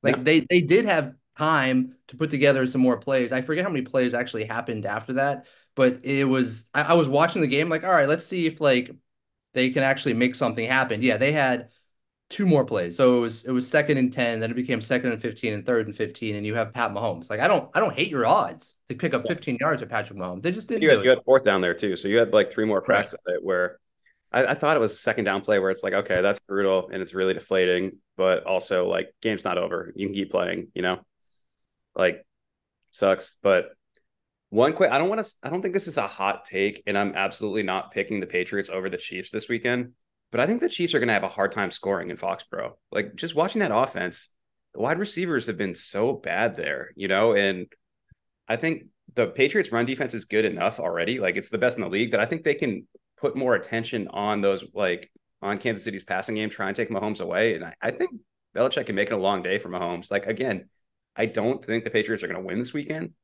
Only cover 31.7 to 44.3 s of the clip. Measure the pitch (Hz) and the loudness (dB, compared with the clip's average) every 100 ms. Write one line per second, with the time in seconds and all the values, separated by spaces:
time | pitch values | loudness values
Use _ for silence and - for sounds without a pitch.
31.7 | _ _ - 92 82 - _ _ _ _ | _ _ 0 0 0 -14 _ _ _ _
32.7 | _ _ - 98 95 - - 101 92 - | _ _ 0 2 2 -2 -4 2 2 2
33.7 | - _ _ _ _ _ _ _ 104 131 | -14 _ _ _ _ _ _ _ 2 2
34.7 | 160 185 135 175 220 208 - 131 170 196 | 4 2 4 0 -2 -6 -10 -8 -6 -2
35.7 | 185 185 147 101 - 98 - - 95 101 | -4 -2 -4 -4 -2 -2 -2 -6 -2 -2
36.7 | 104 - 101 101 90 98 - 107 101 98 | -2 -4 -2 0 0 -4 -4 -4 -4 -2
37.7 | 92 - - 98 104 90 90 90 101 98 | -4 -4 -6 -4 -4 -4 -4 -2 -4 -4
38.7 | 95 95 92 - 92 90 110 - 117 120 | -6 -6 -8 -10 -12 -8 -10 -6 -4 -2
39.7 | 123 123 _ _ _ _ 117 143 233 349 | -2 -4 _ _ _ _ -2 0 0 -2
40.7 | - 170 156 120 104 95 - 98 107 95 | -2 -2 0 2 0 -2 -2 -2 -2 -4
41.7 | - 95 95 87 87 92 92 - - - | -4 -4 -4 -4 -8 -6 -6 -8 -8 -8
42.7 | - _ - 104 - 165 151 180 220 185 | -10 _ -6 -6 -6 2 4 4 2 2
43.7 | 107 131 - 90 - - | 4 2 0 -6 -6 -16